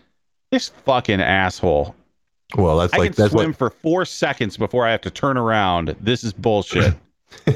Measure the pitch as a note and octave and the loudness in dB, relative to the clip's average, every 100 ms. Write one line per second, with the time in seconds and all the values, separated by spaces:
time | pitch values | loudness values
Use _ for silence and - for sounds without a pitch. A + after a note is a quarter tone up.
0 | _ _ _ _ _ C4 - - - B2 | _ _ _ _ _ -2 -2 -6 0 0
1 | A#2+ G2 - F#2+ F#2 - F2+ D2 D2 - | 2 0 2 2 0 0 0 0 -2 -8
2 | _ _ _ _ _ - F2 D#2+ F2 - | _ _ _ _ _ 0 2 2 2 2
3 | F2 F#2 G#2 A2 D#3+ D3 B2 - D#3+ F3+ | 2 2 2 2 0 -2 -4 -4 -2 -2
4 | F3 - D#3 C#3 G#2+ - G#2+ B2 A2+ A2+ | -2 -4 -4 -2 -6 -4 -2 0 0 0
5 | F#2+ - C#3 C3 A2+ A2 F#2+ F2 E2 - | -4 -4 -2 0 0 2 2 0 -2 -4
6 | G2+ B2 A2+ G2 A2+ G#2 - - G2+ D#2 | -4 -2 -4 -4 0 0 0 0 0 0
7 | _ _ _ - - | _ _ _ -4 -2